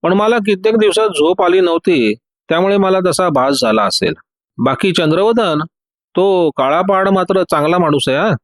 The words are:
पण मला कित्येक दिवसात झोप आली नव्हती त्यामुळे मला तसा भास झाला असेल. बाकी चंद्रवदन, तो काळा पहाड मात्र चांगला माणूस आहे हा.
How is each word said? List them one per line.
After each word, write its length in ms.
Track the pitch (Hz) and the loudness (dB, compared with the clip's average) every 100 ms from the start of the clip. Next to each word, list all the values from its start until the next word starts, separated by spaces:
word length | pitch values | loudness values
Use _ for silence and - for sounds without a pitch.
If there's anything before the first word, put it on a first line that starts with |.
पण 100 | 165 | 0
मला 240 | 190 214 233 | 0 2 0
कित्येक 400 | 208 196 214 220 | 0 -2 0 2
दिवसात 320 | 214 175 214 | 2 2 0
झोप 320 | 165 151 180 | 0 0 2
आली 180 | 180 185 | 2 2
नव्हती 540 | 180 165 - 160 110 107 _ _ _ | 2 0 0 0 0 -4 _ _ _
त्यामुळे 280 | 160 190 202 | -2 0 0
मला 220 | 190 190 185 | 2 0 0
तसा 220 | 160 180 | 0 0
भास 300 | 139 131 139 | 0 0 0
झाला 220 | 117 110 | 0 0
असेल. 300 | 101 - 90 - _ _ _ - | 0 -2 -4 -6 _ _ _ -4
बाकी 340 | 123 135 196 | -4 0 -2
चंद्रवदन, 680 | 180 160 160 208 233 185 151 160 _ _ _ _ - | 0 0 2 2 0 0 -2 -6 _ _ _ _ -2
तो 340 | 196 185 165 | 0 2 0
काळा 320 | - 135 156 | 0 -2 0
पहाड 280 | 190 190 190 | 0 0 0
मात्र 340 | 196 180 190 | 0 0 -2
चांगला 340 | 180 156 151 180 | 0 -2 0 0
माणूस 320 | 165 147 - | 0 0 0
आहे 80 | 135 | -2
हा. 120 | 208 147 | -2 -4